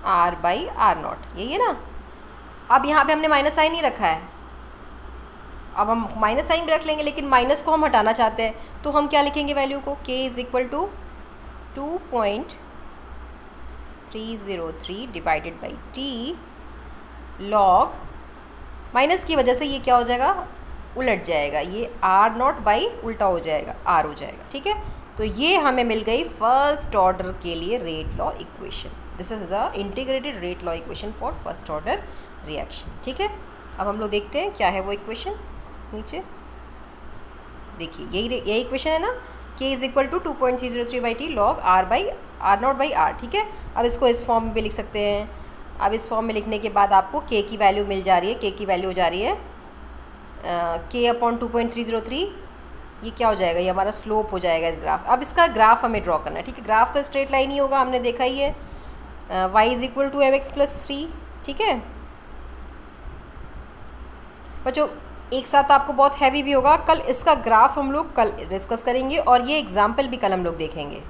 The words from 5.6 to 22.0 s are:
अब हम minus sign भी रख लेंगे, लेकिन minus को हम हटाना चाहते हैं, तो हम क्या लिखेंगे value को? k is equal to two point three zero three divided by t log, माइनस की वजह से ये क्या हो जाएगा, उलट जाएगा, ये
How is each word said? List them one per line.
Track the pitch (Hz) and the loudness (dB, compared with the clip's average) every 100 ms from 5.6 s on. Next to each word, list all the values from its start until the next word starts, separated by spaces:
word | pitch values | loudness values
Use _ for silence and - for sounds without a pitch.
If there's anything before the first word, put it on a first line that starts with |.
| - - | -8 0
अब | 208 | 2
हम | 226 220 220 | 2 0 0
minus | 214 247 294 | 2 2 2
sign | 330 320 | 2 4
भी | |
रख | 320 320 | 2 2
लेंगे, | 302 | 0
लेकिन | 294 302 277 | -2 -2 2
minus | 262 247 285 | 4 4 2
को | 320 | 4
हम | 320 302 | 2 4
हटाना | 233 214 | 4 4
चाहते | 226 220 220 | 4 2 2
हैं, | 226 220 - - | -2 -2 -14 -8
तो | 294 | 0
हम | 294 294 | 2 4
क्या | 294 | 4
लिखेंगे | 285 294 285 | 4 0 0
value | 285 269 277 | 0 0 -2
को? | 285 285 - | -6 -6 -4
k | 254 262 | -2 -2
is | 240 | -4
equal | 247 247 254 | -2 -2 0
to | 285 403 - - - - - - - - 269 | -2 -4 -6 -14 -14 -16 -16 -16 -16 -12 -8
two | 285 359 - | -6 -6 -2
point | 247 208 214 349 - - - - - - - - - - - - - - - - | 0 2 0 -6 -12 -16 -16 -16 -16 -14 -14 -14 -16 -18 -14 -14 -14 -16 -16 -14
three | 220 220 226 | -10 -8 -8
zero | 196 185 165 160 | -6 -6 -6 -8
three | - 190 254 | -10 -8 -8
divided | 185 165 156 170 170 | -4 0 0 -2 -10
by | - - - 254 | -12 -12 -12 -8
t | 277 233 254 339 - - - - - - - - - - 196 | -6 -6 -6 -8 -12 -16 -16 -16 -16 -16 -16 -16 -16 -10 2
log, | 208 196 185 269 - - - - - - - - - - 247 | 6 8 8 6 -2 -12 -14 -16 -18 -18 -16 -16 -14 -2 2
माइनस | 285 359 - | 4 2 2
की | 311 | 4
वजह | 247 | 4
से | 247 294 | 2 0
ये | 269 | -2
क्या | 254 247 | 4 4
हो | |
जाएगा, | 240 247 285 392 359 - - - - 233 | 4 2 2 2 -4 -12 -14 -12 -10 -2
उलट | 254 190 | 0 0
जाएगा, | - 160 143 147 | 0 0 0 -2
ये | 165 208 240 - | -2 -4 -6 0